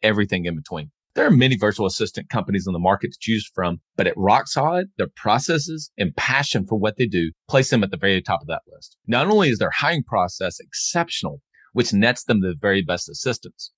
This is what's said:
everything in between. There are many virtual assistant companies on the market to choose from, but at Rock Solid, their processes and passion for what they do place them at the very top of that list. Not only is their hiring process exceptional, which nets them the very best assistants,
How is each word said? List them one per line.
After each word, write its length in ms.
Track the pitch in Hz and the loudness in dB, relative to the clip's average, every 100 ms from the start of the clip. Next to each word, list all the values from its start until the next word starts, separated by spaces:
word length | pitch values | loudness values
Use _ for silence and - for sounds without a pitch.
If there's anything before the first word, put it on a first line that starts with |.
everything 440 | 110 107 98 95 87 | 2 2 2 0 -2
in 100 | 82 | -6
between. 360 | 73 82 76 _ _ - | -8 -10 -10 _ _ 0
There 120 | 302 | 4
are 40 | |
many 240 | 151 131 123 | 6 6 4
virtual 300 | 104 101 98 | 0 0 -2
assistant 440 | - 110 - - | -2 -4 -6 -6
companies 360 | 113 95 98 90 | -6 -2 -2 -2
on 80 | |
the 60 | 87 | 0
market 320 | 87 98 - | 2 2 -2
to 80 | - | -8
choose 260 | - 110 - | -2 -2 -4
from, 280 | - 90 85 - - | -4 -4 -4 -8 -2
but 120 | 92 | -2
at 100 | - | 2
Rock 300 | 95 120 - | 4 4 2
Solid, 400 | - 147 180 185 - | 0 0 0 -4 -6
their 120 | 90 - | -6 -4
processes 760 | 104 113 147 165 156 160 151 - | 0 0 2 -2 -2 -10 -12 -4
and 200 | 190 - | -4 -2
passion 500 | - 131 143 - 95 | 0 0 0 -2 -2
for 100 | 110 | 0
what 220 | 107 107 | -2 0
they 80 | 123 | -2
do 260 | - 82 - _ | 0 -2 -4 _
place 220 | 139 135 | 2 4
them 140 | 127 | 2
at 80 | 98 | 0
the 60 | - | 0
very 220 | 98 95 | 0 0
top 220 | - 87 | 0 -4
of 60 | 76 | -4
that 160 | 80 - | -8 -8
list. 240 | - - _ - | -20 -20 _ -2
Not 220 | 120 165 | 0 4
only 220 | 214 170 | 4 4
is 100 | 110 | 2
their 100 | 90 | 0
hiring 320 | - 147 170 | 0 0 0
process 580 | - 107 90 - 92 - | 0 0 0 -2 -6 -6
exceptional, 840 | - - - 170 170 - - 76 _ _ _ | -12 -6 -4 -2 -2 -4 -6 -10 _ _ _
which 200 | 113 120 | -2 0
nets 300 | 101 113 123 | 4 2 2
them 180 | - 110 | 0 2
the 140 | 95 82 | 2 0
very 220 | 101 98 | 0 2
best 260 | 85 87 - | 0 -4 -6
assistants, 640 | - 131 120 92 - - | -6 -6 -6 -10 -20 -20